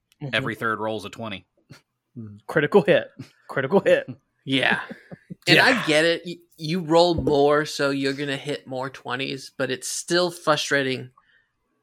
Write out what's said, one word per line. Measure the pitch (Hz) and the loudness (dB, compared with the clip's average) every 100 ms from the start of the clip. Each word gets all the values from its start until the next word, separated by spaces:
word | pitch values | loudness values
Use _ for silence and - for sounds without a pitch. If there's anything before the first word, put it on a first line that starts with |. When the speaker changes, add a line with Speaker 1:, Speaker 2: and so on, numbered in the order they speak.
| _ - | _ -14
Speaker 1:
Mm-hmm. | 139 | -4
Speaker 2:
every | 113 120 107 | -2 -2 -4
third | 117 104 | -4 -4
roll's | 110 110 | -4 -6
a | 98 | -8
twenty. | - 113 92 - _ _ - _ _ _ 120 | -12 -12 -12 -16 _ _ -20 _ _ _ -16
Speaker 3:
Mm. | 107 104 - | -16 -16 -4
Speaker 1:
Critical | 160 147 208 | -2 4 4
hit. | 175 135 - - - _ - | 6 2 0 -10 -20 _ -10
Critical | 147 135 190 | -6 0 2
hit. | - 160 - | 2 2 0
<laughs> | 120 _ _ 139 | -12 _ _ -4
Speaker 4:
Yeah. | 135 117 117 - - - - - - - | 0 0 -2 -6 -16 -20 -20 -20 -6 2
And | 156 | 4
Speaker 3:
Yeah. | 220 | 6
Speaker 4:
I | 247 156 | 2 2
get | 151 165 | 2 2
it. | 165 | 0
Y-, | 175 170 _ - | -4 -14 _ -10
you | 156 185 | -4 -4
roll | 156 165 175 160 | 2 6 6 4
more, | 135 143 143 147 151 | 2 4 4 4 0
so | - 143 | -2 -2
you're | 139 135 | 0 -2
gonna | 139 143 135 | -4 -4 -6
hit | 143 139 - | -6 -8 -8
more | 131 131 | -10 -10
twenties, | 127 127 123 135 135 - - | -10 -8 -6 -6 -8 -10 -6
but | 127 | -4
it's | 127 - | -4 -6
still | - - 175 180 | -8 -2 0 0
frustrating | 175 - 147 - 143 131 127 131 _ _ _ _ _ _ _ | -2 0 0 2 0 0 -4 -8 _ _ _ _ _ _ _